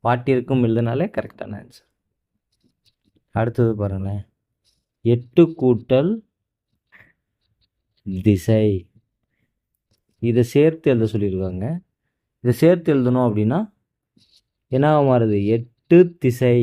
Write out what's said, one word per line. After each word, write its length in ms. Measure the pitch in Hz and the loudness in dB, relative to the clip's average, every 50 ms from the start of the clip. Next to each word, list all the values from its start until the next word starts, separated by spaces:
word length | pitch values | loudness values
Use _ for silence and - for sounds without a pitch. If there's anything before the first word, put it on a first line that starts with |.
| - | -2
பாட்டிருக்கும் 600 | 117 123 123 123 - 131 127 123 - 135 127 120 | -2 -4 -2 -2 -2 -2 -2 -2 -2 -2 0 0
எழுதுனாலே 400 | 113 113 113 120 117 117 139 175 214 - | 0 0 -2 -2 -2 -2 -4 -4 -4 -6
கரெக்டான 400 | - 104 107 - - 107 104 104 101 | -8 -10 -10 -14 -16 -16 -14 -14 -16
ஆன்சர். 260 | - - _ _ _ _ _ _ _ _ _ _ _ _ _ _ _ _ _ _ _ _ _ _ _ _ _ _ _ _ _ _ _ _ _ | -18 -20 _ _ _ _ _ _ _ _ _ _ _ _ _ _ _ _ _ _ _ _ _ _ _ _ _ _ _ _ _ _ _ _ _
அடுத்தது 380 | 110 113 120 117 - 120 113 113 107 | -4 -4 -4 0 0 0 0 0 -2
பாருங்களேன், 440 | 104 98 95 95 95 98 101 101 92 _ _ _ _ _ _ _ _ _ _ _ _ _ _ _ _ | -6 -6 -6 -6 -6 -8 -8 -10 -12 _ _ _ _ _ _ _ _ _ _ _ _ _ _ _ _
எட்டு 380 | 113 120 120 123 - _ - 170 165 160 - | 0 0 0 -2 -2 _ 2 2 2 0 -2
கூட்டல் 500 | 131 127 123 110 110 - 131 131 139 180 220 226 _ _ _ _ _ _ _ _ _ _ _ _ _ _ _ - - _ _ _ _ _ _ _ _ _ _ _ _ _ _ _ _ _ _ _ _ 101 95 92 92 | 0 0 0 -2 -2 0 0 0 0 0 -4 -6 _ _ _ _ _ _ _ _ _ _ _ _ _ _ _ -20 -20 _ _ _ _ _ _ _ _ _ _ _ _ _ _ _ _ _ _ _ _ -10 -10 -2 2
திசை. 400 | 107 104 92 - - 110 110 110 104 101 92 - _ _ _ _ _ _ _ _ _ _ _ _ _ _ _ _ _ _ _ _ _ _ _ _ _ _ _ | 2 2 2 0 0 0 2 2 0 -2 -4 -8 _ _ _ _ _ _ _ _ _ _ _ _ _ _ _ _ _ _ _ _ _ _ _ _ _ _ _
இதை 220 | - 120 113 120 120 117 - | -4 0 0 0 0 2 2
சேர்த்து 380 | 143 147 160 160 160 - 151 | 2 2 2 0 0 -2 0
எழுத 140 | 131 117 110 107 | 0 0 0 -2
சொல்லியிருக்காங்க. 540 | 104 107 101 98 92 92 95 92 90 92 98 131 165 180 _ _ _ _ _ _ _ _ _ _ _ _ - | -2 -4 -4 -4 -4 -6 -6 -6 -6 -8 -8 -8 -8 -10 _ _ _ _ _ _ _ _ _ _ _ _ -2
இதை 100 | 123 120 - | -2 0 2
சேர்த்து 280 | 156 165 185 180 165 165 147 | 4 2 2 2 0 -2 0
எழுதணும் 340 | 135 123 123 123 127 127 | 0 0 0 0 0 0
அப்படின்னா 320 | 120 104 107 107 110 135 180 220 208 _ _ _ _ _ _ _ _ _ _ _ _ _ _ _ _ _ _ _ _ | 0 0 0 0 0 0 -2 -4 -6 _ _ _ _ _ _ _ _ _ _ _ _ _ _ _ _ _ _ _ _
என்னவா 280 | 131 131 143 151 156 147 143 135 | -2 0 2 2 2 2 2 2
மாறுது? 280 | 127 120 117 113 104 101 101 104 113 | 2 2 2 0 0 0 0 0 -2
எட்டு 440 | 117 120 - _ _ _ _ 170 175 180 175 170 _ - | -2 -4 -10 _ _ _ _ 6 6 6 4 0 _ -2
திசை. 360 | 127 120 123 131 123 120 123 | -2 -2 0 0 2 2 2